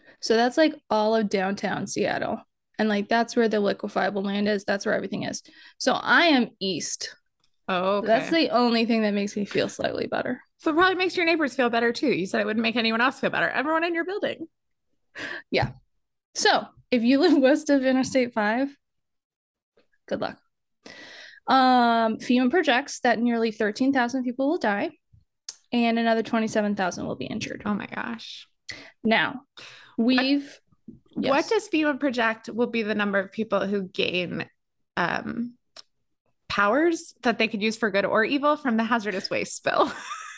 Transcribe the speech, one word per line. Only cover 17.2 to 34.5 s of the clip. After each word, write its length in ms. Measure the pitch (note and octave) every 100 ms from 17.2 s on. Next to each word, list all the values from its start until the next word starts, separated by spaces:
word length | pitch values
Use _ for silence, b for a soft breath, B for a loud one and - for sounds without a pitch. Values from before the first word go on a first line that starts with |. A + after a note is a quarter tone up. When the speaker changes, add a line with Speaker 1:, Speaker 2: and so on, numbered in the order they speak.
| E4+ D4+
Speaker 1:
west 300 | C4 D4+ D4+
of 140 | C#4+
Interstate 480 | C4 C4 B3 C4 A#3+
five, 360 | A#3 G#3 A#3 C#4 - _ _ _ _ _ _ _ _ _ _ _ _ -
good 140 | -
luck. 180 | - - _ _ _ _ - B B B B B -
Um, 680 | C4 B3+ B3+ A#3+ A#3 A3+ A3
fema 300 | - B3 B3+
projects 520 | F4+ D4 B3 C#4 -
that 180 | B3 G#3+
nearly 320 | A#3+ A#3 A3+
thirteen 420 | G#3+ G#3+ G#3 C4
thousand 300 | C4+ A#3+ C4
people 260 | B3+ A#3+ C4+
will 80 | F4+
die 320 | A3+ G3+ D#4+ - _ _ _ _ - - -
and 260 | A#3+ A#3 A3+
another 240 | A#3 A3+
twenty-seven 540 | A3+ A3+ A3 A3 G#3 G3+
thousand 300 | F#3+ - F3
will 100 | E3+
be 100 | -
injured. 360 | G#3+ - - G#3
Speaker 2:
Oh 80 |
my 120 | G3+ -
gosh. 600 | - - A3+ - - - _ - B B _
Speaker 1:
Now, 360 | A3 A3 D#3+ B3+ _ - B B B B
Speaker 2:
What, 100 | A#3 B3+
Speaker 1:
we've 440 | C4 C#4+ C#4 - _ _ - - _
Speaker 2:
what 100 | - - C#4
Speaker 1:
Yes. 120 | E4
Speaker 2:
does 180 | A4 -
fema 300 | D#4 D4+ C4+
project 500 | C#4+ A#3+ A3+ A3+ -
will 200 | G#3+ A#3+
be 140 | A#3
the 120 | G#3
number 240 | G#3 G3+ G3
of 140 | F#3+
people 340 | - A3 G3 G3
who 160 | G3+
gain, 680 | F#3+ - F#3+ F3+ F3 - -